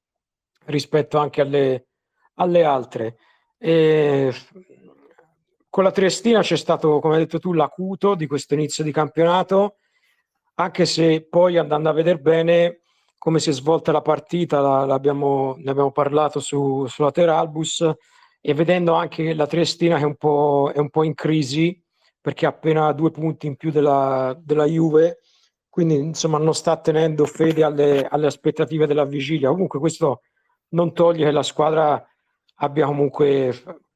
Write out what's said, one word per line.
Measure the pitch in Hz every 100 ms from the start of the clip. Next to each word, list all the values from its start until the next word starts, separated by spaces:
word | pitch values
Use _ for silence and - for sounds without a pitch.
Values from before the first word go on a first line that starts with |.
| _ _ _ _ _ _ -
rispetto | 143 - 151 143 151
anche | 143 -
alle, | 139 139 135 127 - _ _ _ _ -
alle | 180 175
altre. | 156 135 120 120 113 117 _ _ _ _
E | 165 165 156 156 147 139 135
f-, | 127 - - _ - - _ _ _ _ _ _ _ _
con | -
la | 190
Triestina | 185 185 - 233 220
c'è | - 160
stato, | - 160 160 147
come | 156
hai | 156 160
detto | 165
tu, | 180
l'acuto | 165 143 - 185 190 202 190
di | 147
questo | 143 - 147
inizio | 147 -
di | 151
campionato, | 147 151 - 170 180 185 190 202 - _ _ _ _ _ _ _ -
anche | 180 180 160
se | - 160 156 156
poi | 175 180 170
andando | - 151 156
a |
vedere | 151 160 131
bene | 143 160 165 170 170 170 _ _ _ _
come | 165 160
si | 160
è |
svolta | 131 139 160 -
la | 156
partita, | 151 147 - 175 170 147
la, | 139 135 135
l'abbiamo, | 135 143 143 143 139 135 131
ne | 135
abbiamo | 139 139
parlato | 147 139 143 147 143
su, | - 143 139 135 131
su | -
Lateralbus, | 147 170 170 160 165 156 160 - 165 156 _ _ _ _
e | -
vedendo | 143 170 180 170
anche | 165 170 - 160
la | 156 147
Triestina | 165 156 - 170 156
che |
è | 147
un | -
po', | 151 147 147 143 139
è | 143
un | 147
po' | 156
in | 160
crisi, | - 156 156 131 147 170 185 _ _ _ _
perché | - - 156
ha |
appena | - 160 156 156
due | 139 160
punti | 160 160 156 151
in | 135
più | 160
della, | 151 143 139 135 131 131 131
della | 156 151 151
Juve, | 160 165 151 170 170 _ _ _ _ _
quindi | - 165 147
insomma | 156 156 165 151
non | 156 151
sta | - 160
tenendo | 165 156 160 151 143
fede | - 160 156
alle, | 151 147 147 139 127
alle | 147 147
aspettative | - 156 151 156 160 151
della | 147 139
vigilia. | 143 135 160 131
Comunque | 175 180 -
questo | 143 160 156 120 _ _ _ _ _
non | 165 170
toglie | - 170 165 151
che |
la | 147
squadra | 135 - 151 160 151 139 - _ _ _ _ _
abbia | 143 143 143
comunque | 147 143 147 143 139 131
f-, | 117 - 160 _